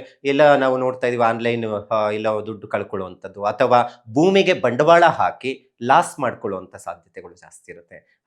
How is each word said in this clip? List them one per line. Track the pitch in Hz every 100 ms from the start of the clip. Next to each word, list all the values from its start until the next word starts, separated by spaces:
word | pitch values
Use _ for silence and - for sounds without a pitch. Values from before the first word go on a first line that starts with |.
| 127 _
ಎಲ್ಲ | 139 139 147 139
ನಾವು | 131 131
ನೋಡ್ತಾ | 127 127 123
ಇದೀವಿ, | 120
ಆನ್‌ಲೈನ್, | 113 113 120 117 113 104 -
ಆ, | 110 107
ಇಲ್ಲ | 107 110
ದುಡ್ಡು | 107 104 107 104
ಕಳ್ಕೊಳ್ಳುವಂಥದ್ದು | 107 101 101 92 90 95 95
ಅಥವಾ | 101 110 123 123 120 - 113
ಭೂಮಿಗೆ | 117 180 196 180
ಬಂಡವಾಳ | 147 123 123 151 170
ಹಾಕಿ | 170 127 90 - 127 131 _ -
ಲಾಸ್ | 120 147 170 -
ಮಾಡ್ಕೊಳ್ಳುವಂಥ | 127 - 107 95 90 101
ಸಾಧ್ಯತೆಗಳು | - 78 _ - 87
ಜಾಸ್ತಿ | 85 80 - _
ಇರುತ್ತೆ. | 85 _ 82 _ _